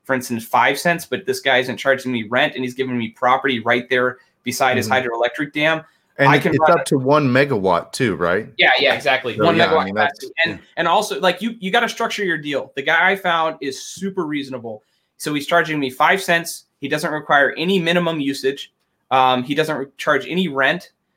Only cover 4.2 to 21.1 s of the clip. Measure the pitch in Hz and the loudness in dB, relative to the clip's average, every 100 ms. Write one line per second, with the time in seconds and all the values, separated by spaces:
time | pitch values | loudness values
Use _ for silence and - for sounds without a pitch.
4.2 | _ _ 120 123 131 127 110 127 123 117 | _ _ -8 0 2 2 0 0 0 -2
5.2 | 120 - 147 151 151 160 - _ _ - | -2 -2 -6 0 0 0 -6 _ _ 0
6.2 | 139 143 175 156 156 170 175 143 131 151 | 4 4 2 2 4 4 2 0 2 2
7.2 | 139 127 143 117 95 85 - - 127 80 | 4 2 2 2 2 0 0 -2 -2 0
8.2 | 85 95 113 - 165 131 135 117 139 131 | 0 0 -2 0 2 4 2 2 0 0
9.2 | 123 104 135 165 170 160 98 101 104 - | -2 0 2 4 4 2 0 0 -2 -4
10.2 | - - 165 - - - 170 185 208 196 | -8 -4 -4 -4 -10 -4 0 0 0 0
11.2 | 180 175 226 233 190 240 226 - 226 214 | 0 0 -4 -6 -2 0 0 -2 -4 -4
12.2 | 196 156 147 139 - - 139 165 180 196 | -4 -4 -4 -6 -6 -6 0 2 2 0
13.2 | 185 165 160 156 143 131 - - 196 190 | 0 0 -2 -4 -8 -8 -12 -10 -8 -6
14.2 | 156 147 123 127 113 107 _ _ _ - | -4 -6 -8 -10 -12 -14 _ _ _ -12
15.2 | 156 147 143 170 160 151 135 127 156 190 | -6 -4 2 2 2 -2 -4 2 2 2
16.2 | 190 170 165 - - _ 143 151 165 151 | 2 0 -2 -12 -16 _ -6 -4 -4 -4
17.2 | - 147 135 - 170 196 165 175 170 165 | 2 4 4 2 0 0 2 2 0 -2
18.2 | 139 135 131 139 - _ _ _ - 131 | -4 -2 -2 -4 -8 _ _ _ 0 4
19.2 | 131 127 123 143 151 151 135 - - 139 | 4 2 0 -2 -2 -4 -8 -6 -2 0
20.2 | 123 175 180 135 135 175 - _ _ | -2 -2 -2 2 2 0 -6 _ _